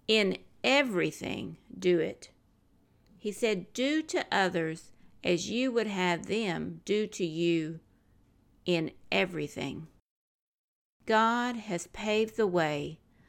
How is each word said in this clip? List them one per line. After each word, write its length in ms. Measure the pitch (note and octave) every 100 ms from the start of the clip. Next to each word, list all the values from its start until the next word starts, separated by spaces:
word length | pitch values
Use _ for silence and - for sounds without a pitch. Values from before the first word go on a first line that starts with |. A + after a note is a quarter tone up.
| -
"In 280 | A3 G3+ - - - A#3+
everything, 920 | C#4 C4 F#3 D#3 - - - F3 E3 - -
do 220 | F#3 F3
it." 300 | - - - _ _ _ _ _ _ _ _ -
He 140 | G#3+
said, 400 | G3+ A3+ G3 -
"Do 320 | - C4 D#4
to 240 | D#4 F4 -
others 640 | G3 F#3 F3+ D#3+ E3 - - - -
as 260 | - F3 -
you 220 | A#3 C4
would 160 | A#3 A3
have 380 | G3 F3+ E3+ F#3+
them 560 | G#3 G#3 D#3+ E3 E3
do 240 | - G#3 G#3+
to 180 | - E3+
you 540 | D#3+ E3+ E3 D#3 E3 - _ _ _ _ _ _ _ -
in 260 | E3+ D#3+ - -
everything." 720 | G3 F#3+ E3+ D3 - C#3 - D#3+ _ _ _ _ _ _ _ _ _ _ _ -
God 500 | A3 A3+ A#3+ B3 A#3
has 320 | G#3 E3+ -
paved 480 | - G#3+ G#3+ A3 A3+
the 100 | G#3+
way, 540 | F3 D#3 D3 D3 D#3+ _ _